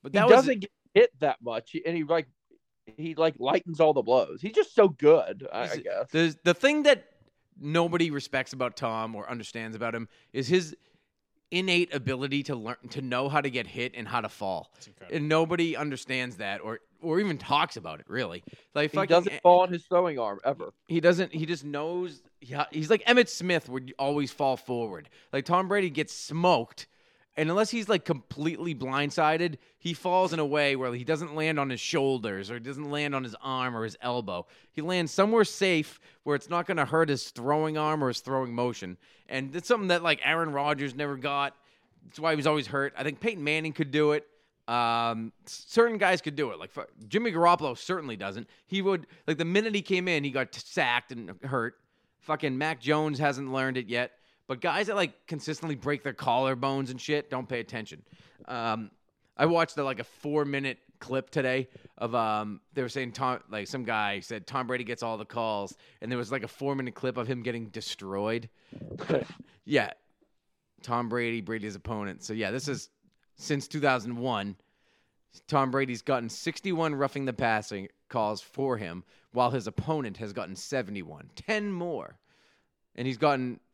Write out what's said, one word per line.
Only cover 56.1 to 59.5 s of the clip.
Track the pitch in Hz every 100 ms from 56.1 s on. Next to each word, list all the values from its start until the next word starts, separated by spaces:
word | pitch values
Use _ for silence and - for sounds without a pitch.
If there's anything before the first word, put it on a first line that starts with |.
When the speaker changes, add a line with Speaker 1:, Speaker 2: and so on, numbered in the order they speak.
Speaker 1:
collarbones | 117 - 120 131 127 139 139 127
and | 127
shit | - 147 139
don't | 131 127
pay | 123
attention. | 113 120 107 76 - - - _ -
Um, | 120 113 110 107 _ _ _ _ -
I |
watched, | 156